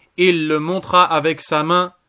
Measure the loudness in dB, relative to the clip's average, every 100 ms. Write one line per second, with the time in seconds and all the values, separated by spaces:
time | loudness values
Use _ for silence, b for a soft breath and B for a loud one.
0 | _ 0 2 2 0 -2 -2 -6 0 2
1 | 4 2 0 -4 -4 -2 0 0 0 _